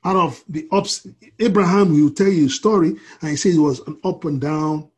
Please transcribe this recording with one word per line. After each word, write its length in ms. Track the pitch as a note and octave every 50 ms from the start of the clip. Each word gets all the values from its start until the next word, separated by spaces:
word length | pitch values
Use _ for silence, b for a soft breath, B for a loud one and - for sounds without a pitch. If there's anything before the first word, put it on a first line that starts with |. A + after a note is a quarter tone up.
| _
Out 120 | F3+ F#3+
of 260 | F#3+ F3 D3+ B2 - _ -
the 180 | D3+ D#3 D#3 -
ups, 340 | F#3+ G3+ G3 - - - _ F#3+ - _ _ - _ -
Abraham 540 | A3+ A#3 F#3 G3+ F#3+ F3 F#3 G3+ G3+ F3+
will 180 | D#3 D3 D3+ C#3+
tell 180 | C#3 - G3 G3
you 180 | G3 E3 D3
a 40 | C3
story, 460 | - - - G#3+ A3 G3 E3 D#3+ D#3+ B B B B B
and 100 | - D3+
he 60 | D3
says 200 | C#3 - G3 F3
it 40 | D#3
was 200 | D3+ D3 C3 -
an 200 | - - D3+ - -
up 200 | F#3 - - -
and 160 | D#3+ D3 C3
down. 500 | C3+ D3 D#3 D#3 D#3 D#3 D#3 D3+ D3+ _ _